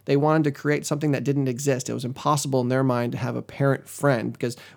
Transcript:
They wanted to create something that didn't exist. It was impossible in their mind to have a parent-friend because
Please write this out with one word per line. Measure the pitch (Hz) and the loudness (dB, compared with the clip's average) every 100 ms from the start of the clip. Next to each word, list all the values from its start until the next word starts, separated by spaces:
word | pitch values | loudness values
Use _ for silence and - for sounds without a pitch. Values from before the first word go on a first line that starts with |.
They | - 143 | 0 2
wanted | 151 156 | 4 4
to | 147 | 2
create | 139 147 147 | 0 -2 -2
something | - 147 151 | -2 -2 0
that | 131 | 0
didn't | 123 143 135 | 0 0 0
exist. | 120 143 123 123 | 0 0 0 -2
It | |
was | 117 | -6
impossible | 123 135 147 147 143 131 | -6 -4 0 0 0 0
in | 123 | 2
their | 131 | 2
mind | 135 120 120 | 2 2 -2
to | 123 | -4
have | 123 | -6
a | 123 | -6
parent-friend | - - 139 135 - - 143 120 117 | -8 0 2 0 -4 -2 2 2 -2
because | 117 123 - - | -4 -6 -6 -18